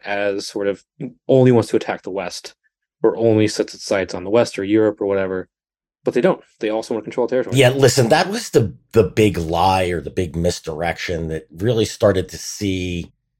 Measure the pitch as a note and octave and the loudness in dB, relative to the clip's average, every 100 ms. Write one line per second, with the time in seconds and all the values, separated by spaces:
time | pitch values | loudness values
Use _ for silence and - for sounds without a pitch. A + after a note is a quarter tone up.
0 | G2+ G2+ G2+ G2+ - G#2 G2+ F#2+ _ _ | -6 -4 -2 -4 -6 -4 -4 -4 _ _
1 | C3 - - C3+ B2+ A#2 G2+ A2+ - F2+ | -14 -12 2 4 6 4 2 -2 -2 -8
2 | - F#2+ F2+ - - _ _ _ _ _ | -8 -8 -8 -10 -16 _ _ _ _ _
3 | A2+ F#2 A#2 G#2+ G#2+ - - - - G2+ | -2 2 2 4 2 0 -6 -8 -4 -2
4 | F#2 F#2 F#2 A#2 A#2 - G2 A2 G#2+ G#2 | -2 -8 0 0 0 -2 0 2 2 0
5 | G2+ G2 F#2+ F#2 F#2 _ _ _ _ _ | -2 -2 -2 -6 -8 _ _ _ _ _
6 | - B2 F#3 D3+ _ _ A2 A2 - A2+ | -4 0 0 0 _ _ -4 -4 -4 -8
7 | A2+ B2+ A#2 B2+ A2+ B2+ B2+ C3+ C3+ C3+ | -6 -6 -2 -2 0 4 4 6 4 4
8 | A#2 D#3 F#3 A3+ - D3 G2+ - _ A#2 | 4 4 2 -4 0 0 0 -6 _ 2
9 | F#2+ - G#2+ F2 D#2+ E2+ F#2 F#2 F2+ E2+ | 2 2 2 2 -2 2 2 2 0 -4
10 | C#2 - F2 D#2+ F2 - - D#2 E2+ E2 | -6 -6 -4 -2 -2 -2 -10 -6 -6 -6
11 | - E2+ E2 D#2+ - D#2+ G#2+ A2+ G#2 - | -8 -6 -6 -8 -10 -6 -2 0 -2 2
12 | G#2+ F#2 - - - - G2+ F#2 F2+ F2 | 2 2 -4 -10 -14 -6 -4 -4 -4 -6
13 | D#2+ _ _ | -10 _ _